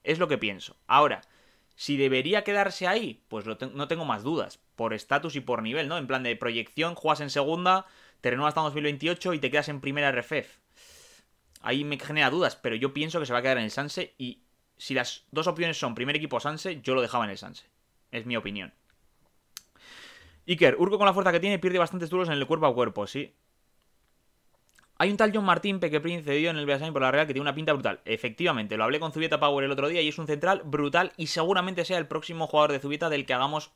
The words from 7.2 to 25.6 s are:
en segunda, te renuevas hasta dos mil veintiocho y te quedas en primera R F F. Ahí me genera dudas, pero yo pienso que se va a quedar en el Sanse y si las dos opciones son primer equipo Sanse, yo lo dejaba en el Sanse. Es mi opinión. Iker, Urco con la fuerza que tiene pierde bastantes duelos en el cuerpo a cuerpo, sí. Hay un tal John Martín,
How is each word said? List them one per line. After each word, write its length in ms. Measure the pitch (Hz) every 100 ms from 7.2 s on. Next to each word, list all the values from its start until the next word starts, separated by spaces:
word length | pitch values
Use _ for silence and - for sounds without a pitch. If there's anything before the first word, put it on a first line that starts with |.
en 80 | 143
segunda, 560 | 143 139 165 180 190 - - - _
te 120 | 123
renuevas 200 | 123 147
hasta 80 | 156
dos 140 | 156
mil 100 | 147
veintiocho 500 | 147 139 156 175 185
y 60 | 160
te 100 | 131
quedas 200 | 147 143
en 100 | 143
primera 300 | 139 143 143
R 100 | 123
F 200 | - 151
F. 200 | - - _ _ - - - - _ _ _ -
Ahí 240 | 110 135 147
me 120 | 143
genera 320 | - 156 135
dudas, 280 | 160 175 -
pero 180 | 123 113
yo 180 | 135
pienso 280 | 143 156 165
que 40 | 135
se 60 |
va 80 | 123
a 20 |
quedar 180 | 131 127
en 40 |
el 80 | 110
Sanse 420 | 135 147 - 127 -
y 260 | 127 - _ _ _ _
si 180 | -
las 320 | 127 123 - _
dos 160 | 151 165
opciones 320 | 160 170 156
son 160 | 127 113
primer 220 | 127 147
equipo 240 | 151 123
Sanse, 400 | 147 156 190 156
yo 140 | 131 131
lo 60 |
dejaba 220 | 117 123
en 80 | 107
el 60 | 95
Sanse. 320 | 95 - - _ _ _ _
Es 140 | 117 113
mi 100 | 117
opinión. 380 | 101 101 92 - _ _ _ _ _ _ _ - - _ - - - - - - -
Iker, 280 | 170 156 131
Urco 180 | 180 196
con 80 | 202
la 80 |
fuerza 180 | 185 185
que 80 | 170
tiene 200 | 196 190
pierde 180 | 180 180
bastantes 320 | 170 185 165
duelos 180 | 180 175
en 60 |
el 140 | 143 135
cuerpo 180 | 160 151
a 80 |
cuerpo, 320 | 120 117 101 101
sí. 300 | 139 - _ _ _ _ _ _ _ _ _ _ _ _ _ _ _ _ -
Hay 100 | 190
un 40 | 208
tal 160 | 214
John 120 | 214 190
Martín, 340 | 165